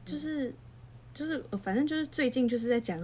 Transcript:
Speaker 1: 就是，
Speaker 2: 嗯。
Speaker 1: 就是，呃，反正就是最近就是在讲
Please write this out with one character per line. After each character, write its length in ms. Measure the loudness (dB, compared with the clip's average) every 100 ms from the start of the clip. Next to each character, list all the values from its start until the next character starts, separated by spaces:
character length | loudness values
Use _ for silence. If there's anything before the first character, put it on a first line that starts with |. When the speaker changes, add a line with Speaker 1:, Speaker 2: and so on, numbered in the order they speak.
| -6
Speaker 1:
就 120 | -6
是， 320 | -4 -2 -2
Speaker 2:
嗯。 40 | -4 -16 -20 -20 -20 -16
Speaker 1:
就 120 | -8 -2
是， 160 | -2 -2
呃， 60 | -4
反 180 | 0 2
正 100 | 2
就 100 | 2
是 120 | -2
最 200 | 2 2
近 200 | 4 4
就 100 | 2
是 100 | 2
在 120 | 2
讲 200 | 2 -2